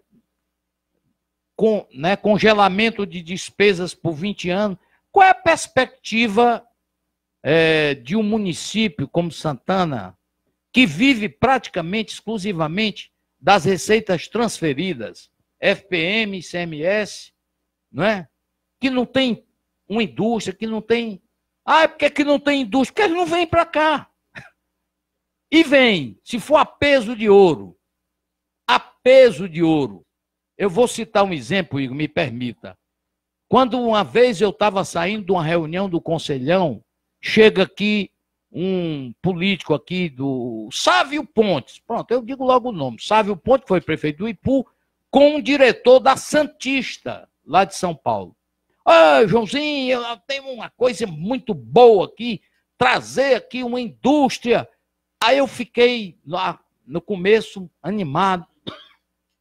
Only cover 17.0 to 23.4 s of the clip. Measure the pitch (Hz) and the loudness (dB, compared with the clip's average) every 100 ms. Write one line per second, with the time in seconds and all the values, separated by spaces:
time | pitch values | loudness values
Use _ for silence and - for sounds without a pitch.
17 | 190 - - _ _ _ _ _ _ 123 | -4 -12 -20 _ _ _ _ _ _ -4
18 | 208 196 147 _ _ _ _ _ 269 254 | -2 -2 -8 _ _ _ _ _ -4 -2
19 | 240 262 254 208 _ _ _ _ - 220 | -2 -2 0 -2 _ _ _ _ -8 -4
20 | 185 113 220 226 190 - 220 220 214 233 | -4 -4 -2 -2 -6 -8 -8 -8 -2 -4
21 | 226 185 _ _ _ _ - 311 311 - | -4 -12 _ _ _ _ -2 2 2 0
22 | 285 285 285 285 285 277 214 262 247 - | -2 0 0 0 0 -2 -2 -2 -2 0
23 | 415 349 330 349 | 0 0 -2 -2